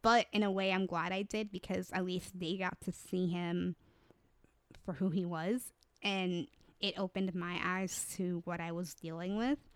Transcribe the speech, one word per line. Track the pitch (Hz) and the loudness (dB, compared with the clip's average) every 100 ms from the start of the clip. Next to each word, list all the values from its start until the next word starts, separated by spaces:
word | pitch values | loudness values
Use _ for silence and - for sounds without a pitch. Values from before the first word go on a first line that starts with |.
but | 226 233 - | 6 6 6
in | 208 | 2
a | 208 | 2
way, | 190 190 | 2 2
I'm | 190 190 | 2 2
glad | 170 180 | 0 0
I | 190 | -2
did, | 202 214 214 | -2 -4 -4
because | 185 - 185 180 | -6 -4 -2 -2
at | 185 | -2
least | 185 180 - 180 | 0 -2 -4 -6
they | 165 185 | -2 -2
got | 185 - | -2 -4
to | - | -6
see | - - 185 180 | -6 -2 0 2
him | 175 175 175 180 165 - - - - _ _ - _ - - | 2 0 0 -2 -4 -10 -20 -20 -20 _ _ -20 _ -20 -12
for | - | -6
who | 147 190 | 0 2
he | 175 | 2
was, | 175 165 175 247 - - _ _ | 0 0 0 -2 -4 -16 _ _
and | 202 190 185 175 - - - - | 0 2 2 0 -4 -10 -20 -6
it | 202 - | -4 -2
opened | 190 190 190 | -2 0 0
my | 180 175 175 | 0 -2 -2
eyes | 180 185 185 - - - | 0 0 -2 -4 -4 -2
to | 180 170 | -2 -2
what | 175 170 | -2 -4
I | 170 | -4
was | 170 175 | -4 -6
dealing | - 165 165 180 208 | -8 -8 -4 -2 0
with, | 247 285 - | 2 0 -4